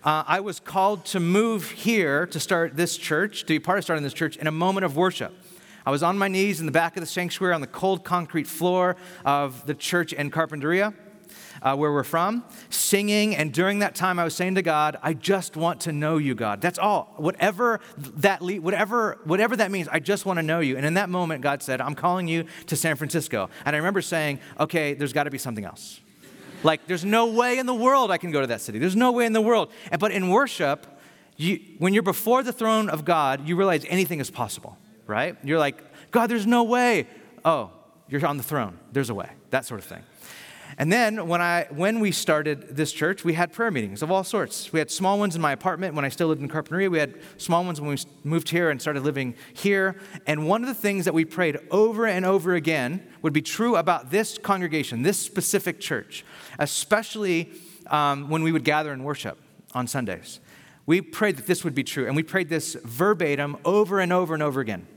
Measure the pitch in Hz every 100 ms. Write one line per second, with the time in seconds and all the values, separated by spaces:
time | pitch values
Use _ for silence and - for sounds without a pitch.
0 | 151 156 147 180 202 170 - 190 190 202
1 | - 190 170 196 226 214 160 - 220 226
2 | 160 143 175 165 - 180 165 135 170 -
3 | - 156 208 - - 156 156 196 - 160
4 | 143 - 160 - 156 156 180 190 185 139
5 | 180 - 98 - - - - - - 143
6 | 170 196 196 190 202 165 160 143 165 185
7 | 160 - 180 - 185 170 175 - 190 190
8 | - 180 165 165 143 - 175 180 180 180
9 | - - - 143 143 127 139 143 - 180
10 | 165 143 143 156 160 151 147 180 208 208
11 | - - - - - - - 139 151 147
12 | 131 165 185 240 - - - - - 196
13 | 208 208 214 160 156 131 190 202 202 -
14 | 185 175 165 - 180 190 170 151 151 -
15 | 147 160 180 196 180 156 165 170 165 147
16 | 151 160 143 117 110 104 175 175 196 190
17 | - - 151 - 190 185 240 220 - -
18 | 147 127 196 175 180 202 160 196 202 240
19 | 214 - 151 185 226 226 196 190 151 160
20 | 147 202 196 175 156 165 143 127 143 175
21 | 202 180 170 147 143 143 - 127 131 147
22 | 175 185 175 165 165 - - 147 170 151
23 | 147 165 - 110 95 - 143 151 170 196
24 | - 165 151 135 - - 156 170 147 139
25 | 143 147 147 135 127 110 95 - - -
26 | _ _ - - - - 160 156 - 180
27 | 190 226 233 226 247 254 254 240 247 269
28 | 226 170 175 147 131 110 - 107 170 190
29 | 247 247 233 220 214 226 165 - - 170
30 | 208 202 185 202 277 - 147 - - -
31 | - - _ - 165 170 - - 180 202
32 | 196 - 220 247 247 - 220 220 208 156
33 | 151 165 139 139 151 175 196 160 135 180
34 | 170 165 127 - 110 - - - - -
35 | - 107 156 - 139 160 143 - - -
36 | - 240 226 233 208 240 233 247 247 202
37 | 123 - - - 160 151 98 - - _
38 | - 139 151 143 113 151 104 85 - 139
39 | 120 101 - - - 135 127 110 - 87
40 | - - - - - - - - 151 226
41 | 220 220 165 170 175 175 - 147 190 226
42 | 208 - - 151 151 143 - 139 151 -
43 | 151 190 170 160 170 - 226 147 104 98
44 | 156 190 185 214 135 - - 165 151 -
45 | 190 202 208 165 156 135 190 165 185 147
46 | 135 - 165 151 139 151 147 170 196 165
47 | 147 - - - - 170 180 151 147 139
48 | - - 143 165 160 170 170 135 156 143
49 | 139 135 127 117 - - 202 196 190 185
50 | - - - 151 151 214 247 240 208 196
51 | 175 160 160 180 170 151 - 185 220 220
52 | 226 185 185 196 165 180 151 160 123 180
53 | - - 160 151 156 - 233 208 165 170
54 | 127 190 220 - - 190 175 151 - 117
55 | 147 202 - 196 - 196 180 165 - 131
56 | - - - - - - 147 - - 214
57 | 214 220 196 165 165 - - - - 151
58 | 143 139 143 160 160 160 127 151 151 135
59 | 135 139 104 - - - - 123 123 139
60 | 110 87 - - - - - - - 175
61 | - - 208 139 - 175 170 139 127 143
62 | 120 143 160 190 165 160 151 - 117 117
63 | 190 208 160 139 143 147 165 202 208 196
64 | 180 180 175 160 151 135 113 92 90